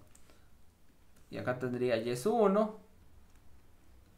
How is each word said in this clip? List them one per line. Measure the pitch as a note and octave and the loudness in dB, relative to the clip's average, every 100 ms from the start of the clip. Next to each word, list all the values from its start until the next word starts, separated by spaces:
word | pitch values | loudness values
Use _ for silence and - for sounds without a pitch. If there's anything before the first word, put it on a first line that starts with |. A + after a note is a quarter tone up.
| - - - - - - - _ - - - - - | -20 -20 -20 -20 -20 -20 -20 _ -20 -20 -20 -20 -14
y | A2+ | -8
acá | B2 C3 | -6 -4
tendría | B2+ B2 B2 A2+ | -4 -2 0 0
Y | A#2 B2 | -2 -2
sub | G#3+ | 0
uno, | A#3 G3+ G#3 G#3+ - - - - - - - - - - - - - - | 4 4 4 0 -4 -20 -20 -20 -20 -20 -20 -20 -20 -20 -20 -20 -20 -20